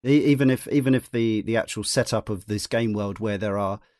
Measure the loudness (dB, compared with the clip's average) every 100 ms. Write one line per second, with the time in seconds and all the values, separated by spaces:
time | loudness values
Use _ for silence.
0 | 4 4 4 4 4 2 0 0 2 0
1 | 0 -2 0 0 0 -2 -2 -6 -2 -2
2 | 0 -2 -2 -8 -4 -6 -2 -2 0 -2
3 | -4 -4 -4 -2 -2 -2 -2 -4 _